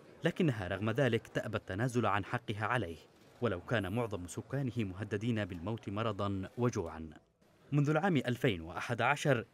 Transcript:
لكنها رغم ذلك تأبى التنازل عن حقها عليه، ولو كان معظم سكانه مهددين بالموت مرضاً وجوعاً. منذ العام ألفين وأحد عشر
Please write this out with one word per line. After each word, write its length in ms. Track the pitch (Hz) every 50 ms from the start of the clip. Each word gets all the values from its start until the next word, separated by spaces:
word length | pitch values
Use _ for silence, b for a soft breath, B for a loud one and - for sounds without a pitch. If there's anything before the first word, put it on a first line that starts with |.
| - - - - -
لكنها 440 | 165 - - 190 151 117 110 95 87
رغم 220 | 98 95 104 113
ذلك 380 | 113 123 143 117 113 110 - -
تأبى 300 | - 143 - 113 107 104
التنازل 480 | - - 92 98 120 131 117 123 110
عن 200 | 101 95 104 92
حقها 400 | - - 120 - - 113 98 107
عليه، 320 | 104 120 123 104 85 82 - - - - - - - - -
ولو 200 | 120 113 95 87
كان 320 | - - 127 110 98 90 101
معظم 340 | 120 120 110 101 87 87 85
سكانه 460 | - - - - - 135 139 123 104 120
مهددين 680 | 107 95 87 92 110 101 113 101 110 123 117 107 104
بالموت 440 | 90 92 85 82 104 117 107 - 107
مرضاً 600 | 98 104 113 113 104 95 101 101 98 95 95 - - -
وجوعاً. 520 | 120 123 - 110 87 80 80 80 80 80 - - _ _ _ _ _ _ _ _ _ -
منذ 180 | 143 147 143 139
العام 280 | 156 156 165 202 175 131
ألفين 440 | - 123 123 - - 131 98 82
وأحد 400 | 80 85 85 - - - 123 110
عشر 440 | 117 127 143 143 - 156 131 113 98 -